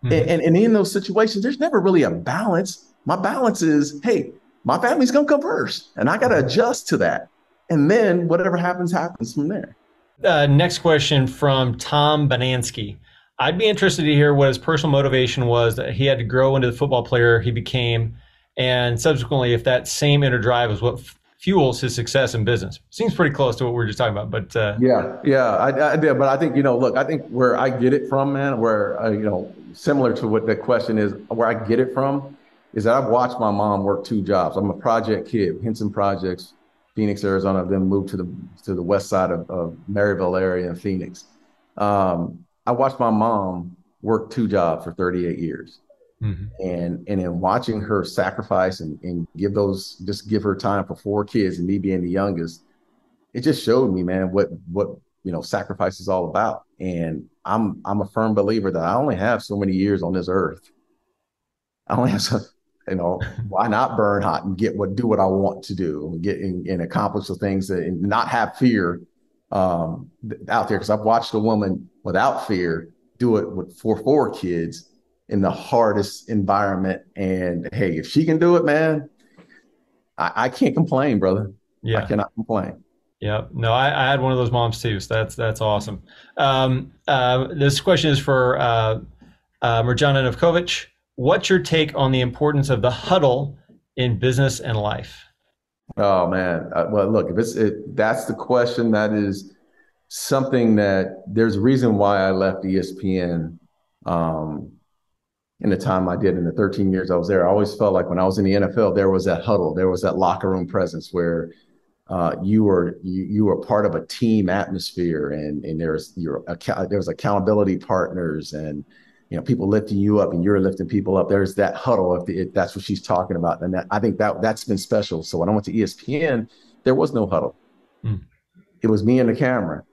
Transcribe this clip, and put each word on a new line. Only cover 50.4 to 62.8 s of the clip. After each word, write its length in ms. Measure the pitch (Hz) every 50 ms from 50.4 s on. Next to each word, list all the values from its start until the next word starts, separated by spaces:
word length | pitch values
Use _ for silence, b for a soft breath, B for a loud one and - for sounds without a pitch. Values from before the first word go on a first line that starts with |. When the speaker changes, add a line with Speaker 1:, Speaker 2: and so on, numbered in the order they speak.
| 95
Speaker 2:
her 100 | 104 95
time 320 | 95 - 101 101 101 95
for 80 | - 82
four 300 | - _ 104 101 104 101
kids 360 | 101 - 123 104 92 90 85
and 60 | 85
me 120 | 90 98 101
being 240 | 92 98 95 92
the 80 | 87 87
youngest, 540 | 87 95 98 101 95 85 82 82 82 - _ _ _ _ _ _ _ _ _ _ _ _ _ _ _
it 60 | 120
just 240 | 123 151 156 - -
showed 300 | - 113 127 135 117 95
me, 100 | 92 90
man, 300 | 87 90 92 95 92 90
what, 160 | 101 98 - - 82 - 82
what, 200 | 85 98 101 - - - _ _ _ _ _
you 80 | 95
know, 100 | 87 80
sacrifice 600 | 73 - - 101 90 - 98 - - 92 95 -
is 80 | 92 98
all 180 | 95 92 87 85
about. 340 | - 92 110 113 - - _ _ _ _
And 480 | 90 92 90 85 85 82 80 71 - - _ _ _
I'm, 360 | - 95 113 113 101 - - -
I'm 160 | - 101 104
a 40 | 101 101
firm 260 | - - 110 110 107
believer 360 | 101 101 101 110 113 98 95
that 140 | 82 82 82
I 120 | 85 98
only 200 | 120 139 151 117
have 260 | 87 95 113 120 104
so 140 | - - 104
many 160 | 101 101 98
years 320 | 95 92 95 101 101 95 92
on 80 | 85
this 160 | 90 92 90 87
earth. 400 | 90 95 90 80 - - _ _ _ _ _ _ _ _ _ _ _ _ _ _ _ _ _ _ _ _ _ _ _ _ _ _
I 80 | -
only 160 | 117 120 123
have 100 | - 104
so, 180 | - - - 110 104 - _ _ _ _ _ _